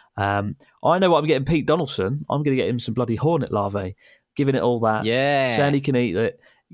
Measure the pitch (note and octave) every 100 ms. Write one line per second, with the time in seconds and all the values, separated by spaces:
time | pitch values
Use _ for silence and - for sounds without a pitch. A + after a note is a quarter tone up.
0 | _ - G2+ G2+ G2+ - _ _ - F3
1 | F#3 D#3+ D3+ C3+ C3+ E3 C#3+ D#3+ D3 -
2 | F#2+ C#3+ - C#3+ D3 C3 F#2 B2 A#2 A2+
3 | A#2 A2 D3+ E3 B2 G#2+ G2+ G2+ F#2 -
4 | - _ _ - C#3 C3 G#2 A#2+ A2+ G#2+
5 | G#2+ B2 C#3 C#3+ C3 A#2+ C#3+ C#3+ C#3+ B2+
6 | A#2+ F2+ A2 - _ _ _